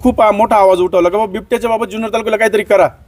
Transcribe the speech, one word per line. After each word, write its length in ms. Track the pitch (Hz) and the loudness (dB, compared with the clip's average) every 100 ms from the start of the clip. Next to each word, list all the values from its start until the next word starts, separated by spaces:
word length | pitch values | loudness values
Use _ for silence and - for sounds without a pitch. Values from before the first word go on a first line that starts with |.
खूप, 200 | 254 233 | -2 2
आ, 100 | 220 | 2
मोठा 260 | 202 220 220 | 2 2 2
आवाज 220 | 190 185 | 4 2
उठवला 300 | 180 180 175 | 0 0 0
की 80 | 202 | 0
बाबा, 160 | 220 | -4
बिबट्याच्या 380 | 190 - 240 233 | -6 -6 -4 -2
बाबत 160 | 220 226 | -4 -4
जुन्नर 220 | 214 226 | -8 -6
तालुक्याला 280 | 226 220 214 | -4 -4 -2
काहीतरी 260 | 220 208 | 0 0
करा. 260 | 208 196 156 - | 0 2 2 -2